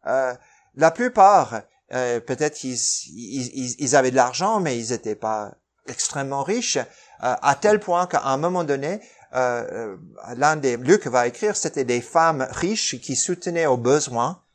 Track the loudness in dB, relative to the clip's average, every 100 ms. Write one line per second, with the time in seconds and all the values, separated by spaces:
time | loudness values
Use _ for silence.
0 | -2 -2 -2 -6 _ _ _ 2 2 4
1 | -2 8 8 8 4 -4 -10 _ _ -4
2 | -2 -2 -4 -2 -2 -2 -8 -4 -4 -4
3 | -8 -16 -10 -8 -8 -8 -10 -6 2 4
4 | 4 2 0 0 0 0 0 -4 -4 -6
5 | -4 -6 -4 -4 -6 -14 _ _ -18 -8
6 | -6 -6 -6 -4 -2 -4 -2 -4 -6 _
7 | _ _ -4 0 0 2 2 2 2 0
8 | 0 -2 0 -2 0 -2 -2 -2 -4 -8
9 | -12 _ _ -2 -2 -2 -6 -10 -10 -12
10 | -18 -20 -14 0 0 2 0 0 4 4
11 | 4 2 2 0 -2 -2 -4 -4 0 -2
12 | 0 2 2 2 -4 -4 -4 -2 -4 -8
13 | -6 -4 -2 -4 -4 0 2 2 4 2
14 | 2 -2 -2 -4 _